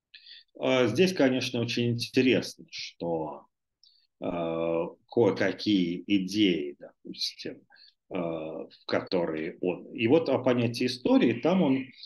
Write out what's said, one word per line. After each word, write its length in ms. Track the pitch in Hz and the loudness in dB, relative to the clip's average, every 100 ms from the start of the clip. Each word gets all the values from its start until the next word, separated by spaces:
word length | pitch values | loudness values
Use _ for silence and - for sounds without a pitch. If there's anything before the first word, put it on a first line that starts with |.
| _ - - - _ - | _ -20 -20 -20 _ -4
э, 260 | 135 131 120 | 0 4 4
здесь, 260 | 117 185 | 4 2
конечно, 460 | 185 135 127 - 123 | 4 2 2 -2 -4
очень 320 | 117 - 120 | -2 0 0
интересно, 760 | 117 - 135 127 95 - - - | -2 0 2 4 2 0 -10 -16
что, 760 | - - - 170 165 - 147 - _ _ _ _ _ _ _ | -14 -14 -8 -4 -4 -6 -10 -18 _ _ _ _ _ _ _
э, 680 | - 85 82 82 82 82 85 - _ | -6 -4 -4 -2 -2 -2 -4 -8 _
кое-какие 960 | 120 104 - 98 - 104 98 85 87 - | 2 4 4 -2 -2 0 2 2 -2 0
идеи, 680 | 101 92 104 98 80 73 - | 0 0 2 2 2 -4 -10
допустим, 880 | - _ - - - - - - _ _ - _ _ | -20 _ -18 -8 -8 -8 -12 -14 _ _ -20 _ _
э, 60 | 92 | -6
в 680 | 85 80 80 80 - - - | -6 -6 -8 -10 -14 -16 -4
которые 720 | 92 - 92 82 78 78 - | -4 -2 -2 -2 -4 -6 -4
он. 300 | 90 80 - | -4 -4 -8
И 140 | 127 113 | -2 4
вот 220 | 160 160 | 4 4
о 80 | 120 | 0
понятии 480 | 127 123 117 117 123 | 2 2 0 0 -4
истории, 560 | - - 262 143 117 | -2 2 4 4 2
там 220 | 151 185 | 2 2
он, 140 | 147 135 131 - | 2 0 -4 -14